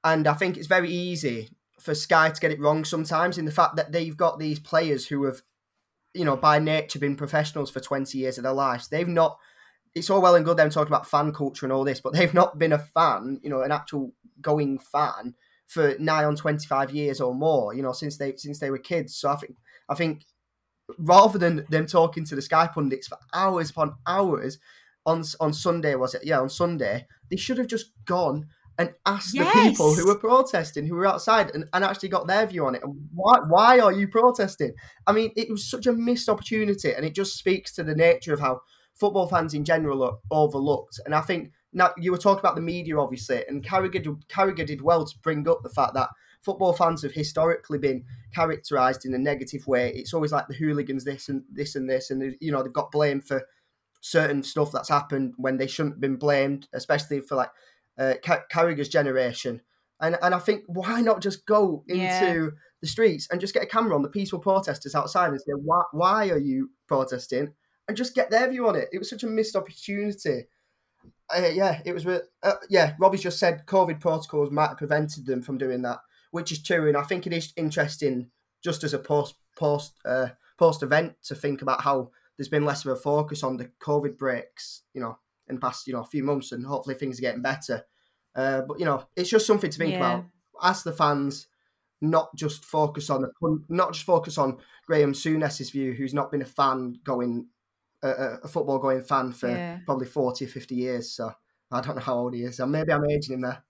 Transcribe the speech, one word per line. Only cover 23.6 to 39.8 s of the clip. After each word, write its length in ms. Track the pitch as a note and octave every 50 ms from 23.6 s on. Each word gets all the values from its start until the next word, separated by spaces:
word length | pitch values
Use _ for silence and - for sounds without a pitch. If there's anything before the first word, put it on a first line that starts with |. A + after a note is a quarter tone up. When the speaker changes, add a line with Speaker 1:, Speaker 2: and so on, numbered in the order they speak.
| D#3+ D3
Speaker 1:
upon 260 | - E3 D#3 D3 - - -
hours 520 | D#3+ F3+ G3 G3+ F#3 D3 - - C3+ C3+ _ _ - - _ _ _ _ _ _
on, 180 | D#3+ E3 E3 D#3+ D#3 - -
on 100 | D#3+ D3+
Sunday, 440 | D3+ D3+ - F3+ E3+ E3+ D#3 D3+ C#3
was 200 | B2+ B2+ B2+ -
it? 80 | - -
Yeah, 160 | D3+ D#3 C3+
on 100 | C3 C3+
Sunday, 560 | - - F3 F3 E3+ D3 B2 G2+ G#2 B2 - _ _ _ _ -
they 80 | F#3
should 200 | G3 - - B3+
have 100 | B3 B3
just 240 | A#3+ A#3 A3 - _ _ - -
gone 420 | - F3 F3+ F3 C#3+ C3 D3+ D3+ - _ _ _ - _
and 160 | - F3 E3+ - _ _
asked 260 | F#3+ G3+ G3 - F#3
the 140 | G3+ C#4 -
people 460 | F4+ A4 B4 A3+ A3 - - D#3 D3+
Speaker 2:
Yes. 80 | D#3 F3+
Speaker 1:
who 80 | E3+
were 120 | G3 G3+ G3+
protesting, 680 | - A3 B3 C4 C4 B3+ - F3 D3+ D3+ - D3 D3
who 100 | D#3 E3+
were 120 | E3+ F#3+
outside, 420 | G3 F#3 - - A3 A3+ A3 G3 - -
and, 80 | D3+ D#3 -
and 140 | - F#3 G3
actually 240 | F#3+ G3 G3 - F#3
got 180 | F#3 F3 D3
their 180 | E3+ F#3+ G#3 A3
view 200 | G#3+ F#3 E3+ D3
on 100 | C3 B2
it. 80 | B2 -
And 240 | C#3 C#3+ - - - -
why, 260 | E3+ F#3+ G#3 B3+ A#3+ D#3
why 320 | D#3 E3+ F#3+ G#3+ A#3+ B3+ B3
are 140 | A3+ G3 F#3
you 160 | G3 G3+ G3
protesting? 640 | - A3+ A#3+ B3 A#3+ - G3+ F#3+ - _ D3+ A#2+ - - - - - _ -
I 60 | G3+ G#3
mean, 180 | A3 A3+ A3 -
it 120 | A3 A3+ -
was 140 | A3 G3+ -
such 240 | - - B3 G#3
a 60 | B3 A#3
missed 340 | A3+ A#3 A#3+ B3 A#3+ -
opportunity, 640 | - G#3 G#3 - - A3+ G#3+ G#3+ G3+ G3+ G3 - D3+
and 140 | - - D3
it 100 | D#3+ D3+
just 220 | G3 G3 G3 -
speaks 340 | - - F#3+ F#3+ F#3 - - -
to 80 | - E3
the 120 | D#3 D#3
nature 380 | D#3 E3 E3+ E3+ E3+ - E3+ D3+
of 80 | C#3+
how 180 | D3 C3 B2+ B2 _ _ _ _ _ _ _
football 360 | - G#3 G3+ G3 G3 F3+ F3
fans 240 | F#3+ E3+ D#3+ D#3 D3
in 100 | D3 D3
general 400 | D#3+ E3 D#3+